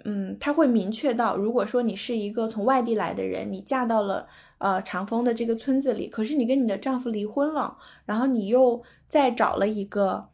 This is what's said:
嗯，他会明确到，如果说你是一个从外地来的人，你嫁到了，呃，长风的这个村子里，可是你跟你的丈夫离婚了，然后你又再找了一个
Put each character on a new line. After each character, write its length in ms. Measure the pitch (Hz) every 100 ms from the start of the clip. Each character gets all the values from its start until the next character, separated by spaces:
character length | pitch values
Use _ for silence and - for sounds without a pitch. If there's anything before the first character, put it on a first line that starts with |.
嗯， 340 | - 202 190 202
他 140 | 285
会 140 | 302 294
明 240 | 233 185
确 200 | 220 294
到， 240 | 233 226 185
如 160 | 208
果 140 | 247 247
说 160 | 247
你 140 | 233 190
是 200 | - 233
一 160 | 208
个 160 | 226 220
从 160 | 220
外 200 | 208 262
地 100 | 233
来 180 | 220 175
的 120 | 190
人， 280 | 190 180 208
你 80 | 190
嫁 220 | 196 269
到 200 | 240 226
了， 240 | 202 190 - - - _
呃， 200 | 196 190
长 240 | 196 180 202
风 160 | 233
的 100 | 247
这 100 | 226
个 120 | 226 226
村 260 | - 269
子 120 | 269
里， 140 | 208 -
可 160 | -
是 120 | 220 302
你 100 | 233
跟 180 | 269
你 40 | 233
的 100 | 202
丈 220 | 269 254
夫 100 | 254
离 160 | 214 208
婚 260 | 277 285
了， 240 | 311 233 - - - -
然 140 | 214
后 80 | 269
你 200 | 247 196
又 360 | 247 254 240 - - _
再 240 | 302 269
找 240 | 233 208 -
了 120 | 202
一 160 | 214 196
个 440 | 202 196 190 -